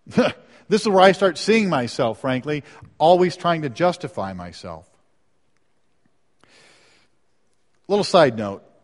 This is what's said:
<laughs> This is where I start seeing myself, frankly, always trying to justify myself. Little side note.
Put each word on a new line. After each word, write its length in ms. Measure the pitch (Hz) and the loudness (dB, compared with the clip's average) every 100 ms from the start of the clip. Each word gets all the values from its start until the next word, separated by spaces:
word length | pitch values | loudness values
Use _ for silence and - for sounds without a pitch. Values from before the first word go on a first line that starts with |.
| - | -6
<laughs> 60 | - 208 - _ - - | -2 -2 -4 _ -20 -4
This 120 | 202 | -2
is 80 | 220 | 2
where 120 | 190 | 6
I 120 | 190 | 6
start 260 | 185 196 156 | 6 0 0
seeing 300 | - 226 196 | 0 0 0
myself, 540 | 147 117 - 120 110 | -2 -4 -4 -4 -4
frankly, 420 | 135 127 143 151 - - - - | -4 -4 -4 -8 -10 -20 -20 0
always 380 | 156 180 180 - | 2 4 2 -2
trying 260 | 175 165 | -4 -2
to 60 | 147 | -4
justify 640 | 110 175 170 143 - 98 | -2 -2 -2 -8 -10 -10
myself. 520 | 92 87 87 92 80 78 _ _ _ _ _ _ _ _ _ _ _ _ _ _ _ _ _ _ _ _ _ _ _ _ _ _ _ _ _ - | -10 -16 -16 -16 -18 -20 _ _ _ _ _ _ _ _ _ _ _ _ _ _ _ _ _ _ _ _ _ _ _ _ _ _ _ _ _ -4
Little 160 | 202 | -2
side 340 | 175 185 143 110 | 2 4 4 2
note. 280 | 104 98 - _ | -8 -10 -16 _